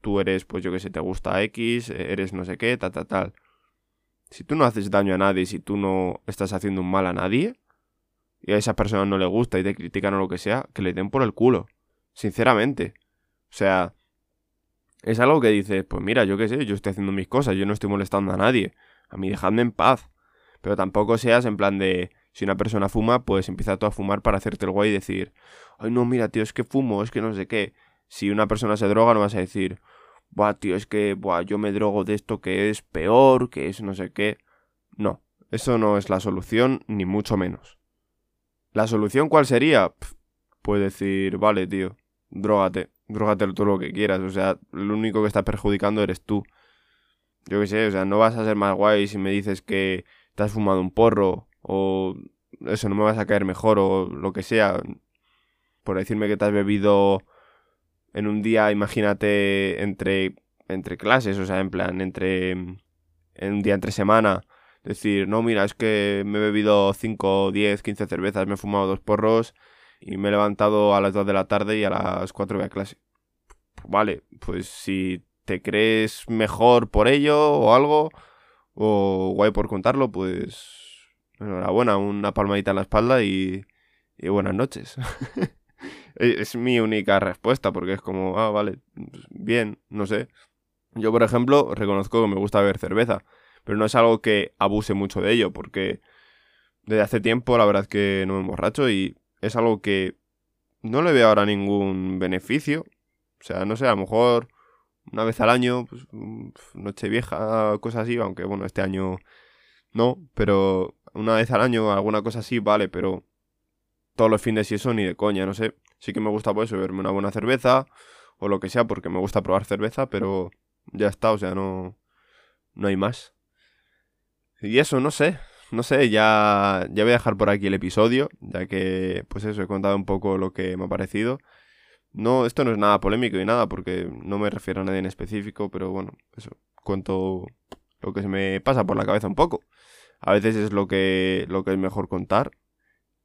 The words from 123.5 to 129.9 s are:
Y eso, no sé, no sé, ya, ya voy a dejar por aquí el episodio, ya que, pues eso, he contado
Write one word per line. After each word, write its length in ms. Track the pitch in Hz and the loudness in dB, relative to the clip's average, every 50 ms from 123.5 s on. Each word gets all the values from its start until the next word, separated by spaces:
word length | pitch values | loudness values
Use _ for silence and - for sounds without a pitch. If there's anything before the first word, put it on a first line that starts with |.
| _ _ _ _ _ _ _ _ _ _ _ _ _ _ _ _ _ _ _ _ _ _ | _ _ _ _ _ _ _ _ _ _ _ _ _ _ _ _ _ _ _ _ _ _
Y 180 | - 104 107 127 | -8 2 2 2
eso, 220 | 151 - - 131 | 4 4 2 0
no 100 | 127 147 | 0 0
sé, 280 | - - 143 160 180 143 - - _ _ - _ | 0 2 0 0 0 -2 -12 -20 _ _ -18 _
no 120 | - 113 120 | -6 -6 -2
sé, 280 | - 139 131 139 120 | 0 2 4 4 4
ya, 760 | 104 107 107 110 110 107 104 104 104 101 98 101 98 92 92 - | 4 4 4 6 6 6 4 4 4 4 2 2 2 0 -2 -4
ya 140 | - 101 107 | 0 2 4
voy 80 | 117 120 | 4 4
a 20 | |
dejar 220 | 120 - 117 107 | 2 2 0 0
por 140 | 95 107 101 | 2 2 2
aquí 160 | 101 104 98 | 2 0 0
el 80 | 98 98 | -2 -2
episodio, 540 | 95 92 92 - - 107 117 120 131 123 - - _ | -2 -2 -2 2 2 2 4 4 2 -2 -2 -6 _
ya 260 | - - - - 95 | -18 -10 -8 -8 -8
que, 580 | 92 - 95 95 95 92 92 92 92 90 92 98 - | -4 -4 -4 -2 -2 -2 -2 -4 -4 -4 -6 -8 -10
pues 160 | - 107 101 | -12 -8 -6
eso, 180 | 107 104 104 92 | -6 -6 -4 -4
he 40 | |
contado 300 | 92 101 98 98 101 | -2 -2 0 0 0